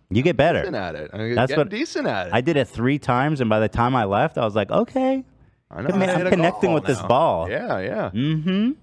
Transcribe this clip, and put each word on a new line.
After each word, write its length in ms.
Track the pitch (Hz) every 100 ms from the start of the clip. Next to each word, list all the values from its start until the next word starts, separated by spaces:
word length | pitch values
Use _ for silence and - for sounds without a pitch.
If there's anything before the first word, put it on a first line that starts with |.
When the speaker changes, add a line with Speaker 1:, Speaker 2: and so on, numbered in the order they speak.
| _
Speaker 1:
You 120 | 104
get 140 | 156 127
better. 240 | 156 127
Speaker 2:
decent 160 | - 110
at 180 | 90
it. 160 | 76 76
I'm 220 | 98 110
Speaker 1:
That's 140 | 120 131
Speaker 2:
getting 140 | 151
Speaker 1:
what 60 | 143
Speaker 2:
decent 360 | 208 330 349 247
at 220 | 104 92
it. 40 |
Speaker 1:
I 100 | 190
did 140 | 139 147
it 120 | 120
three 320 | - 120 143
times, 400 | - 123 143 147
and 100 | 117
by 80 | 110
the 100 | 110
time 280 | 113 120 131
I 80 |
left, 340 | 104 101 156 -
I 60 |
was 100 | 110
like, 160 | 104 101
"Okay, 540 | - 240 262 262 269 262 _ - _ _
Speaker 2:
I 140 | -
know 60 | 131
Speaker 1:
I'm, 80 | 190
Speaker 2:
how 60 | 185
to 60 |
Speaker 1:
I'm 60 | 180
Speaker 2:
hit 80 | 180
a 20 |
Speaker 1:
connecting 400 | 180 165 175 180
Speaker 2:
golf 120 | 156
Speaker 1:
with 40 | 147
this 160 | 127
Speaker 2:
now. 60 | 90
Speaker 1:
ball." 420 | 123 160 90 85
Speaker 2:
Yeah, 300 | 131 233 110
yeah. 300 | 95 214 127
Speaker 1:
Mm-hmm. 560 | 98 143 156 160 190 233 294